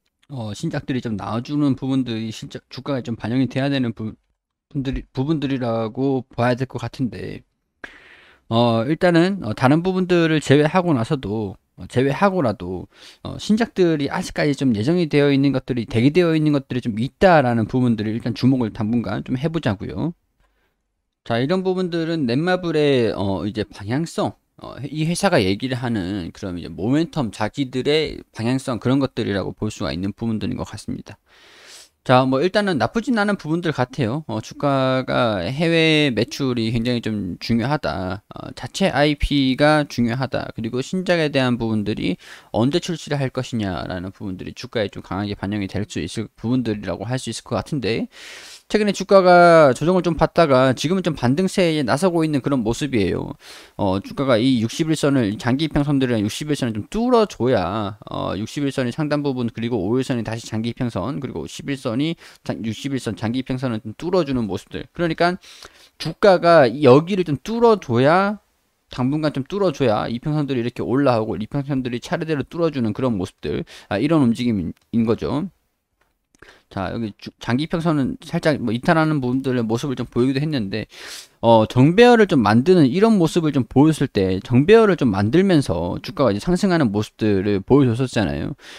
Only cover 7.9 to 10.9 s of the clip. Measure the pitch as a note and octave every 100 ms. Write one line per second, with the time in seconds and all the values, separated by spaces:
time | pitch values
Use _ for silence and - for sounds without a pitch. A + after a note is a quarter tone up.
7.9 | - - - - _ - A#2 A#2+ A2+ B2
8.9 | D#3+ F3+ E3 F#3 G3 A2 G#2+ C3 D#3+ F#3
9.9 | F#3 F3+ F3 D#3+ D#3 - C#3+ D3 F#3 F3